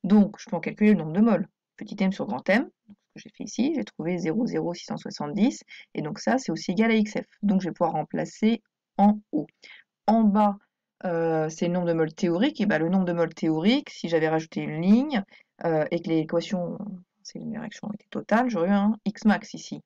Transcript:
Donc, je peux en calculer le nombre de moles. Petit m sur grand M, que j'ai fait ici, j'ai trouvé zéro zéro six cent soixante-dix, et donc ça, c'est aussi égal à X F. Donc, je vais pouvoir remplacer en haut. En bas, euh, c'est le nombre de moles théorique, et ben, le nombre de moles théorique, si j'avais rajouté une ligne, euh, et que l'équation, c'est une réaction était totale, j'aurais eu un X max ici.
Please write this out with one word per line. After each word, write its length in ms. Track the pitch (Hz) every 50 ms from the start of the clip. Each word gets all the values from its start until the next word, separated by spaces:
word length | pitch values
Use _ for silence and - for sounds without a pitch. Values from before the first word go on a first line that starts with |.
| -
Donc, 360 | 170 208 214 196 - - -
je 100 | - -
peux 60 | -
en 40 | 170
calculer 340 | - - - - 208 208 214
le 40 |
nombre 160 | 170 160 160 156
de 80 | 196
moles. 260 | 220 233 208 160 - - _ _ _ _ _
Petit 200 | - - - - -
m 100 | 190 190
sur 140 | 196 - -
grand 240 | - 120 127 - -
M, 180 | 190 233 320 370 _ _ _ _ 208 _ _ _ _
que 60 | 156 -
j'ai 80 | - _
fait 80 | _ 220
ici, 300 | 214 - - 226 302 339
j'ai 80 | 254 208
trouvé 340 | - _ - 156 165 180
zéro 280 | 175 180 160 160 214 254
zéro 280 | - - 160 156 170 175
six 120 | - -
cent 120 | - -
soixante-dix, 640 | - - - 202 - 151 147 147 202 208 269 311 - - _ - - - _ _
et 80 | -
donc 180 | 151 151 208 -
ça, 180 | - 214 233
c'est 140 | 262 - -
aussi 200 | 165 160 - -
égal 200 | 180 180 220 226
à 40 | 220
X 200 | 220 208 214 -
F. 100 | 175 175 _ _ _ -
Donc, 180 | 202 196 190
je 60 | 190
vais 60 | 165 160
pouvoir 200 | _ 175 165 165
remplacer 680 | 156 156 _ - 160 160 - - - - 220 233 - _ _ _ _ _ _ _
en 220 | - 202 208 214 214 _ _ -
haut. 140 | - 147 - _ _ - - - - _ _ _ _ _
En 160 | - 220 226 220
bas, 320 | 208 190 214 208 208 196 202 _ _ _ _ _ _ _ _ -
euh, 460 | 185 170 165 165 165 160 160 156 160
c'est 180 | 160 - 180
le 60 | 175 175
nombre 140 | 180 175
de 60 | 170 170
moles 200 | 165 160 156 -
théorique, 480 | - - 175 165 175 233 302 294 -
et 40 | 202
ben, 140 | 196 160 156
le 100 | - 247
nombre 160 | 185 190 185
de 80 | 175 170
moles 200 | 170 165 165 165
théorique, 560 | - - 160 160 160 165 208 247 294 285 -
si 180 | - - -
j'avais 220 | 170 165 160 156 160
rajouté 320 | 160 160 160 - - -
une 200 | 151 151 156 156
ligne, 420 | 170 190 214 240 269 311 285 208 - _ - - _ _ _ - -
euh, 200 | 170 160 156 151 -
et 80 | 170 170
que 100 | 165 165
l'équation, 680 | 165 160 156 156 - 170 - - 208 180 175 165 165 - - - 185 180 - _ _ _ _
c'est 160 | - - -
une 180 | - - -
réaction 340 | - - 214 - - - - 214
était 140 | - _ _
totale, 400 | - - - - 202 226 254 254
j'aurais 200 | 226 170 165 190
eu 20 |
un 220 | 202 202 202 214 220 - _
X 220 | 196 - - -
max 280 | 220 190 175 - - -
ici. 280 | 165 - - - 147 _